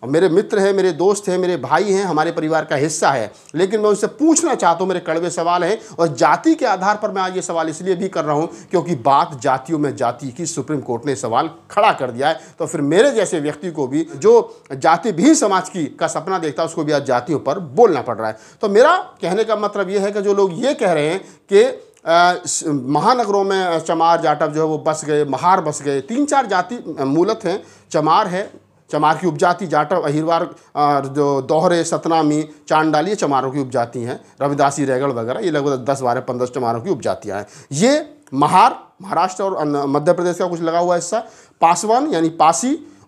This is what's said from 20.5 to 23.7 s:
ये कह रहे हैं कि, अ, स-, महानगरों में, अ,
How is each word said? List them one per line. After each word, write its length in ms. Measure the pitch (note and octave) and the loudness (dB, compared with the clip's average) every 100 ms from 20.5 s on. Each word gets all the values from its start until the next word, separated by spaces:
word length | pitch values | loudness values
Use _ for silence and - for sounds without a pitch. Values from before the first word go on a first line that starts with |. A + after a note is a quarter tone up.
| D#3+ C4 | 0 -2
ये 80 | |
कह 180 | D4 G3+ | 0 0
रहे 180 | D#3+ D3+ | 0 0
हैं 120 | F#3+ - - _ | -4 -8 -20 _
कि, 100 | G3 | 4
अ, 180 | B3+ - - _ - E3+ F3 F3 - | 4 0 -14 _ 2 4 4 2 -4
स-, 180 | - D#3+ | -6 -4
महानगरों 760 | C#3+ B2 D3+ G3+ B3+ G#3 G3+ | -4 0 0 2 2 2 0
में, 220 | G3 F#3+ | 0 0
अ, 140 | F3+ | 0